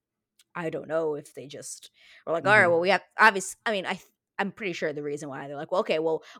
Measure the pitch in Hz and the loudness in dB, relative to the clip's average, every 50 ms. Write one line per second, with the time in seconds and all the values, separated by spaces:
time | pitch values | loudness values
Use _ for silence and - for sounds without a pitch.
0 | _ _ _ _ _ _ _ _ _ _ - 170 170 160 160 139 131 131 156 165 | _ _ _ _ _ _ _ _ _ _ -12 -8 -6 -6 -6 -6 -6 -4 -2 -2
1 | 165 156 147 143 143 - - 135 127 143 143 110 127 - - - - - _ _ | -2 -2 -4 -6 -10 -14 -18 -18 -18 -16 -16 -16 -14 -14 -16 -16 -18 -20 _ _
2 | - - - - - - 160 170 139 196 214 214 190 175 170 165 175 190 185 180 | -20 -20 -20 -14 -6 -4 -2 0 4 6 6 6 6 6 4 4 4 4 2 2
3 | - _ - - 208 220 196 190 - - - _ - 233 214 190 165 131 185 175 | 0 _ 2 6 6 6 6 4 -6 -6 -12 _ -4 -4 -4 -2 -4 -6 -6 -8
4 | - _ _ _ _ _ - - 202 190 - - 220 185 165 - 185 156 143 147 | -10 _ _ _ _ _ -6 -6 -6 -6 -6 -8 -8 -6 -6 -4 -4 -4 -4 -4
5 | 147 147 143 143 156 143 131 - 139 143 143 139 160 - 180 190 220 - 180 156 | -6 -8 -8 -8 -8 -10 -12 -12 -12 -10 -10 -10 -6 -2 0 0 2 2 0 0
6 | 160 160 160 151 - - - | 2 0 0 -2 -4 -10 -16